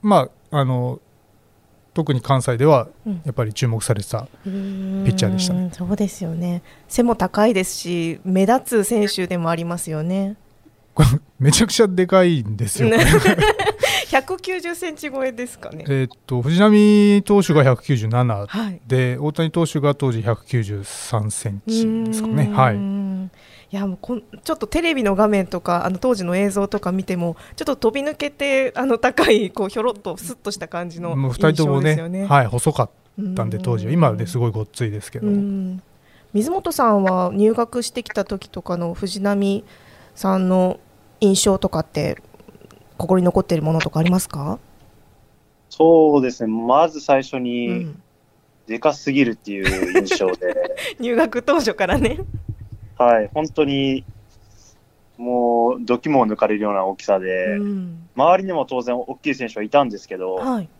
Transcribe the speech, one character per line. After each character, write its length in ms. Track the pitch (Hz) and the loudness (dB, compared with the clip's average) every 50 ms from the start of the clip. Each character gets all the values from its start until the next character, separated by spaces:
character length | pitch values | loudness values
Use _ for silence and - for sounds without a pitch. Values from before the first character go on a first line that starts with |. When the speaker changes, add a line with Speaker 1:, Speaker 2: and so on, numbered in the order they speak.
Speaker 1:
ま 300 | - 214 208 170 131 127 _ _ _ _ - | 2 4 4 4 4 2 _ _ _ _ 0
あ、 40 | |
あ 80 | 147 135 | 0 2
の、 360 | 127 127 123 123 123 123 - _ _ _ _ _ _ _ _ _ _ _ _ _ _ _ _ _ _ _ | 2 0 0 -2 -2 -4 -8 _ _ _ _ _ _ _ _ _ _ _ _ _ _ _ _ _ _ _
特 200 | - 160 139 143 | -4 0 0 0
に 60 | 127 | -2
関 220 | - - 139 131 123 | 0 0 0 0 2
西 160 | - 123 113 | 0 0 2
で 60 | 135 | 4
は 220 | 156 151 131 113 - - _ - | 6 6 4 4 0 -10 _ -8
Speaker 2:
う 60 | 220 | -8
ん。 120 | 202 170 156 | -8 -6 -6
Speaker 1:
や 80 | 151 110 | -8 -4
っ 20 | |
ぱ 100 | - 123 | -4 -4
り 80 | 110 107 | -4 -2
注 140 | - - | -2 -2
目 160 | 123 113 113 - | -2 -2 -2 -2
さ 100 | - 117 | -2 -2
れ 120 | 101 101 | -2 -2
て 40 | - | -6
た 200 | - 110 120 - - - _ | -8 -8 -8 -10 -18 -14 _
Speaker 2:
う 20 | 196 | -10
ー 540 | 185 196 196 196 196 190 190 190 190 196 196 | -8 -8 -8 -8 -8 -8 -8 -6 -6 -2 0
ん。 20 | |
Speaker 1:
ピ 60 | 196 | 0
ッ 40 | 196 | 0
チ 120 | 190 185 | 0 0
ャ 40 | 185 | 0
ー 20 | 190 | 0
で 60 | 185 | -2
し 80 | 185 180 | -2 -2
た 60 | 180 | -2
ね。 160 | 185 185 180 - | -2 -2 -4 -6
Speaker 2:
そ 120 | - 180 | -8 -6
う 120 | 175 202 | -4 -2
で 100 | 202 208 | -2 -2
す 160 | 190 - - 185 | -4 -4 -8 -8
よ 80 | 170 | -8
ね。 320 | 165 165 170 180 175 175 - - - - _ | -6 -4 -4 -4 -4 -6 -8 -12 -20 -20 _
背 160 | _ - - 240 | _ 0 0 2
も 140 | 240 233 | 2 2
高 280 | 226 208 185 - - 208 226 | 0 -2 -2 2 2 2 4
い 60 | 233 | 4
で 100 | 190 185 | 2 -2
す 100 | - - | -2 -6
し、 460 | - - 175 175 175 165 165 165 - - | -10 -6 -4 -4 -2 -2 -4 -6 -6 -4
目 220 | 185 185 190 196 | -2 2 2 4
立 380 | 196 240 262 247 - 247 226 202 | 4 2 2 0 0 0 0 0
つ 0 | |
選 240 | 202 240 220 208 202 | 2 0 0 0 0
手 180 | - - 185 | -2 -4 -4
で 100 | 175 185 | -4 -4
も 140 | 175 170 165 | -4 -2 -2
あ 60 | 170 | -2
り 80 | 165 170 | -2 -4
ま 140 | 170 170 175 | -6 -6 -8
す 120 | - - | -6 -6
よ 140 | 156 151 156 | -6 -4 -4
ね。 320 | 170 185 196 196 196 214 - _ _ _ _ _ - _ _ _ _ _ | -2 -2 -2 -2 -4 -6 -10 _ _ _ _ _ -20 _ _ _ _ _
Speaker 1:
こ 80 | - 156 | 2 4
れ、 60 | 123 120 151 - _ _ _ | 4 4 0 -4 _ _ _
め 100 | 127 143 | 2 2
ち 140 | 147 - 233 | 4 4 2
ゃ 20 | |
く 60 | 196 - | 2 4
ち 100 | - 233 | 2 2
ゃ 60 | 208 | 2
で 180 | 185 180 185 | 4 0 0
か 160 | 175 - 190 185 | 4 6 4 6
い 200 | 180 170 143 117 | 6 2 0 -2
ん 140 | 104 110 | -4 -4
で 120 | 101 113 104 | -6 -4 -6
す 160 | - - 131 | -2 0 2
よ。 60 | 113 | 2
Speaker 2:
ね。 80 | 110 - - - - - - 190 214 - - 427 - | 4 4 6 6 6 6 6 4 4 4 4 2 2
<laughs> 520 | - 392 466 427 - - - 784 762 640 - | 2 0 -2 -2 0 -2 -2 -2 -2 -4 0
百 260 | - 277 262 - 370 | 0 -2 0 0 -8
九 240 | 370 - 359 370 370 | -8 -6 -6 -8 -6
十 140 | 339 339 349 | -6 -8 -10
セ 140 | 330 370 349 | -8 -8 -10
ン 60 | 302 | -10
チ 140 | 294 - 302 | -8 -12 -10
超 140 | 262 269 262 | -6 -4 -4
え 80 | 262 247 | -4 -6
で 140 | 226 247 247 | -6 -12 -12
す 100 | - - | -12 -16
か 120 | - - | -16 -14
ね。 140 | - 156 - 143 | -14 -12 -6 -4
Speaker 1:
え 160 | 139 135 131 | -2 -2 -2
ー 20 | |
っ 20 | 120 - _ _ | -4 -6 _ _
と、 160 | - 131 123 | -6 -4 -2
藤 200 | 117 139 165 175 | 0 0 4 4
浪 640 | 202 214 208 208 208 208 208 208 208 202 202 202 196 | 6 6 8 8 8 8 8 6 6 6 6 4 4
投 180 | - 208 202 190 | 4 4 4 4
手 100 | - 165 | 4 4
が 120 | 151 139 | 6 6
百 180 | 131 127 - - | 6 4 2 0
九 140 | - 143 | -2 -2
十 100 | 120 107 | -2 0
七 400 | 110 117 120 127 120 110 101 101 | -2 0 0 0 0 0 -4 -6
Speaker 2:
は 240 | 98 - 196 226 208 | -6 -6 -6 -4 -4
い。 100 | 185 165 _ | -6 -10 _
Speaker 1:
で、 320 | 120 131 127 127 123 127 127 | -2 0 0 0 0 -2 -2
大 140 | 143 151 147 | -4 -4 -2
谷 180 | - 165 160 | -2 -4 -2
投 160 | - 170 170 | 0 0 -2
手 140 | 151 - 151 | 0 0 0
が 160 | 135 147 143 | 0 0 0
当 160 | - 143 131 120 | 0 0 -2 -2
時 100 | 113 107 | -2 -2
百 240 | 113 117 - - | -2 -2 -4 -4
九 160 | _ - 123 113 | _ -2 -2 -2
十 220 | 98 104 101 98 | -2 -6 -8 -8
三 480 | - - - - - - 110 104 107 104 | -10 -14 -14 -10 -4 -4 -2 -2 -2 -6
セ 180 | - - 107 | -6 -6 -6
ン 120 | 101 101 - | -8 -6 -6
チ 380 | 220 226 226 226 220 220 226 226 | -2 0 0 0 0 0 -2 -2
で 80 | 226 220 | -4 -4
す 100 | 220 - | -4 -4
か 60 | - | -2
ね。 160 | 220 214 214 | 0 0 0
Speaker 2:
う 20 | |
ー 40 | 208 - | 0 2
ん。 20 | |
Speaker 1:
は 180 | - 131 127 107 | 2 2 2 2
い。 260 | 202 196 196 196 202 196 190 190 185 185 185 _ _ _ - - - - _ | 0 -2 -4 -4 -4 -4 -6 -6 -6 -8 -10 _ _ _ -20 -20 -20 -20 _
Speaker 2:
い 60 | - | -8
や、 100 | 196 202 | -6 -6
も 100 | 196 185 | -6 -6
う 20 | 180 | -8
こ 140 | - - 247 | -8 -10 -10
ん-、 80 | 233 214 _ - 208 _ | -10 -10 _ -20 -16 _
ち 80 | - | -8
ょ 40 | 320 | -6
っ 40 | 311 | -6
と 80 | - | -6
テ 140 | 214 - 302 | -4 -4 -2
レ 140 | 339 339 320 | 0 0 -2
ビ 80 | 269 233 | 0 0
の 120 | 202 196 | 0 2
画 140 | 185 214 208 | 2 2 2
面 180 | 208 196 185 | 2 0 -2
と 140 | 175 - 180 | -2 -6 -8
か、 240 | - - 175 175 - | -4 -2 -2 0 0
あ 60 | 175 | -2
の、 80 | 185 180 | -4 -2
当 160 | - 254 247 | 0 -2 -2
時 100 | 202 185 | 0 -2
の 100 | 175 175 | -4 -2
映 140 | 185 202 202 | 0 0 0
像 180 | 190 202 202 202 | 0 -2 -2 -2
と 120 | - 208 | -4 -4
か 100 | - 190 | -4 -4
見 140 | 180 190 190 | -4 -4 -4
て 140 | - 185 175 | -4 -4 -4
も、 180 | 170 170 165 - - - - | -4 -4 -6 -8 -14 -20 -12
ち 80 | - 320 | -8 -4
ょ 20 | |
っ 20 | |
と 100 | 294 269 | -4 -4
飛 260 | - - 220 220 277 277 | 0 0 -2 -2 0 -6
び 60 | 294 | -6
抜 60 | 302 | -6
け 160 | - - 294 | -6 -8 -8
て、 420 | 294 _ 285 285 269 262 269 254 - | -6 _ -2 0 0 0 0 0 -2
あ 120 | - 247 | -2 0
の、 100 | 269 240 | 0 0
高 340 | 226 - 254 262 - - - | 2 0 0 2 2 4 4
い、 200 | 226 208 220 185 | 4 4 2 -2
こ 160 | - - 190 | -4 -4 -6
う、 20 | 190 | -4
ひ 100 | - 247 | -4 -2
ょ 40 | 220 | -2
ろ 80 | 247 | -2
っ 40 | 214 | -2
と、 220 | 208 - 202 160 | -4 -8 -10 -10
ス 160 | - - 170 247 | -10 -10 -12 -14
ッ 40 | |
と 140 | _ _ 202 | _ _ -10
し 80 | 196 196 | -10 -10
た 100 | 180 165 | -12 -10
感 200 | - 175 175 175 | -8 -8 -8 -8
じ 140 | 160 170 170 | -10 -10 -8
の 120 | 170 170 | -6 -4
Speaker 1:
も 140 | 135 139 131 | -2 -2 -2
う 40 | 120 | 0
二 200 | - - 156 156 | 4 4 4 4
人 120 | 151 160 | 4 2
と 40 | 147 | 2
も 140 | 139 139 139 | 2 2 2
ね、 80 | 156 | 2
Speaker 2:
印 60 | 156 151 | 2 0
象 40 | 165 | -2
で 40 | 170 | -4
す 100 | 180 190 | -6 -6
よ 40 | 196 | 0
ね。 20 | |
Speaker 1:
は 200 | 196 143 143 127 | 4 4 4 4
い、 20 | |
細 260 | 107 117 120 - 160 147 | 4 0 0 0 0 0
か 120 | - 123 | 0 -2
っ 60 | - _ _ _ _ _ - 202 190 185 | -2 _ _ _ _ _ -8 -8 -6 -4
た 100 | 185 113 | -4 -4
ん 60 | - | -4
で、 80 | - - | -4 -4
当 180 | - 123 120 | -2 -2 -2
時 80 | 107 101 | -2 -2
は。 60 | 113 | -2
Speaker 2:
う 20 | 143 | 2
ー 20 | |
ん。 40 | 175 | 4
Speaker 1:
今 140 | 165 131 107 | 4 2 2
で、 120 | 107 113 | 0 -4
す 120 | - - 123 | -4 -2 -2
ご 100 | 120 120 | -2 0
い 40 | 101 | -2
ご 100 | 110 107 | -2 -6
っ 60 | - _ | -8 _
つ 140 | - 123 | -6 -6
い 40 | 110 | -4
で 80 | 101 107 - | -4 -8 -10
す 100 | - - | -12 -12
け 80 | 120 | -6
ど。 60 | - | -2
Speaker 2:
う 40 | 208 202 | 0 0
ん。 500 | 202 202 202 196 196 190 185 185 185 - _ _ _ _ _ _ _ _ _ _ | 0 0 -2 -4 -4 -6 -6 -8 -10 -14 _ _ _ _ _ _ _ _ _ _
水 180 | 208 214 294 | -2 -2 0
本 220 | 349 381 381 359 320 | -2 -2 -2 -4 -2
さ 160 | - 277 233 | 0 2 4
ん 140 | 214 202 196 | 4 4 2
は 280 | 190 185 185 180 180 202 | 2 2 0 0 -2 0
入 180 | 196 208 220 226 | 2 2 2 4
学 300 | 233 233 226 - 240 233 | 2 -2 -2 -2 -6 -6
し 80 | - | -6
て 120 | _ 247 233 | _ -8 -10
き 60 | - | -6
た 160 | - - 196 | -4 -6 -4
時 240 | - 208 190 - - | -4 -6 -10 -10 -12
と 140 | - 190 175 | -14 -14 -8
か 160 | - 175 - | -6 -6 -4
の 160 | - 85 170 | -4 -6 -6
藤 260 | - - 95 180 202 | -6 -8 -8 -6 -2
浪 440 | 190 202 202 202 202 196 196 202 - - - - _ - - - - - _ | -2 0 0 2 0 0 0 -2 -4 -12 -20 -20 _ -20 -20 -20 -20 -20 _
さ 240 | - - 196 190 190 | -6 -2 0 0 2
ん 100 | 185 185 | 2 2
の 320 | 185 185 185 185 - - _ _ _ _ _ _ _ _ | 4 4 2 2 0 -4 _ _ _ _ _ _ _ _
印 140 | - 202 196 196 - | 4 4 4 4 4
象 140 | - 190 190 | 2 2 2
と 100 | - 185 | 0 -2
か 120 | - 160 | -2 -2
っ 40 | 160 | -6
て、 320 | _ _ - 143 - - - _ - _ - - - - - - - - _ _ _ _ | _ _ -4 -4 -4 -4 -6 _ -20 _ -20 -20 -20 -20 -20 -20 -20 -20 _ _ _ _
心 220 | - - 165 185 185 | -10 -2 2 2 4
に 60 | 180 | 4
残 140 | 180 - 196 | 4 2 2
っ 40 | 185 | 0
て 100 | - 175 | 2 -2
い 40 | 160 | -2
る 40 | 151 | 0
も 120 | 156 160 | 0 0
の 60 | 165 | 0
と 100 | 156 156 | -2 -2
か 100 | - 156 | 0 0
あ 20 | 165 | 2
り 80 | 175 | 2
ま 80 | 180 185 | 2 2
す 120 | - - | 0 -4
か？ 280 | - 151 139 151 190 - _ _ - _ _ _ _ _ _ _ _ _ _ _ _ _ _ _ _ _ _ _ | -10 -10 -8 -8 -8 -10 _ _ -20 _ _ _ _ _ _ _ _ _ _ _ _ _ _ _ _ _ _ _
Speaker 3:
そ 520 | - - 160 165 170 160 160 151 147 143 | 0 4 6 8 8 8 8 6 6 4
う 20 | 131 | 2
で 80 | 127 | 2
す 160 | 120 - 117 | -2 -4 -4
ね。 40 | 110 | -4
ま 380 | 110 113 113 120 127 143 160 165 | -2 -2 0 2 4 4 4 4
ず 120 | 156 151 | 0 -6
最 220 | 143 - 143 135 135 | 0 2 2 2 2
初 160 | - - 131 | -2 -6 -6
に、 300 | 127 123 120 120 120 120 | -4 -4 -4 -4 -4 -4
Speaker 2:
う 40 | 120 | -4
ん。 280 | - 175 160 147 - _ _ _ _ _ _ _ _ _ _ _ _ _ | -4 -6 -8 -12 -16 _ _ _ _ _ _ _ _ _ _ _ _ _
Speaker 3:
で 120 | - 110 113 | -10 -10 0
か 160 | - 151 147 | 0 0 0
す 180 | - - 147 135 | 0 -4 -2 2
ぎ 100 | 139 139 | 2 2
る 60 | 120 110 | 2 2
っ 40 | |
て 160 | - _ 104 101 | -4 _ -10 -8
い 80 | 98 | -4
う 320 | 95 92 - 95 - - - | -4 -4 -2 -2 -4 0 0
印 240 | 359 - - 381 | 0 2 2 -2
象 100 | 330 - - - | 0 0 0 0
で。 200 | - - - 523 539 523 539 539 | -2 -4 -4 -2 -2 -4 -4 -4
Speaker 2:
<laughs> 240 | 554 - 554 440 _ | -8 -8 -10 -10 _
入 180 | 247 240 240 | -4 -2 0
学 260 | 233 311 226 - 240 - | 0 0 0 -2 -6 -2
当 140 | - 320 | 0 0
初 180 | 339 262 220 - | 0 0 -2 -2
か 120 | - 196 | -2 -2
ら 120 | 180 185 - | 0 0 0
ね。 220 | 135 - - 320 381 - - - - - - - - - - - - - - | 0 -2 -2 -4 -10 -10 -10 -12 -10 -10 -12 -14 -14 -18 -18 -20 -20 -20 -2
Speaker 3:
は 260 | - 123 120 117 113 107 | 2 4 4 4 4 2
い。 80 | 104 - | -2 -4
本 140 | 151 156 | -4 -6
当 180 | 156 - - 156 | -4 -2 -2 0
に、 400 | 139 139 139 139 135 135 143 - - - - - _ _ _ _ _ _ - _ _ _ _ _ _ _ _ _ _ _ | 0 0 0 0 0 -2 -4 -6 -12 -20 -20 -20 _ _ _ _ _ _ -20 _ _ _ _ _ _ _ _ _ _ _
も 600 | _ 120 123 123 123 120 120 117 117 117 117 127 - | _ -6 -2 -2 0 2 2 2 2 2 0 0 -2
う、 40 | 120 | -2
度 140 | 107 123 120 | -2 -2 -2
肝 200 | - - 151 135 | 0 0 2 2
を 80 | 120 | 4
抜 80 | 107 107 | 2 2
か 140 | - - 101 | 0 0 0
れ 80 | 107 | 0
る 40 | 104 | 0
よ 120 | 107 104 104 | 0 -2 0
う 20 | |
な 100 | 98 95 | 0 -2
大 120 | 95 98 | -2 -4
き 80 | - - | -6 -2
さ 160 | - 101 95 | 0 0 0
で、 360 | 92 92 92 92 90 92 - | 0 -2 -2 -2 -2 -2 -2
Speaker 2:
う 80 | 202 208 | -4 -4
ん。 440 | 202 202 190 185 175 170 165 165 170 _ | -4 -6 -6 -8 -10 -12 -16 -18 -16 _
Speaker 3:
周 220 | - 135 160 180 190 | 2 4 4 4 4
り 60 | 190 | 2
に 80 | 190 180 | -2 -4
も 140 | 160 131 | -4 -4
当 160 | - 135 127 120 | -4 -4 -6 -4
然 140 | 123 123 | -4 -4
大 200 | 123 120 - 131 _ _ | -4 -6 -10 -12 _ _
き 80 | 151 | -6
い 40 | 135 | -4
選 120 | 135 131 113 | -4 -6 -10
手 120 | - 110 | -8 -8
は 40 | 107 | -8
い 60 | 107 | 0
た 140 | - 143 143 | 2 2 2
ん 40 | 123 | 2
で 80 | 104 | -2
す 120 | 98 - - | -10 -12 -12
け 80 | 101 | -10
ど、 180 | 92 92 92 92 | -8 -6 -6 -4
Speaker 2:
は 260 | 92 90 262 254 226 185 | -4 -4 -4 -4 -4 -6
い。 60 | 156 _ _ | -8 _ _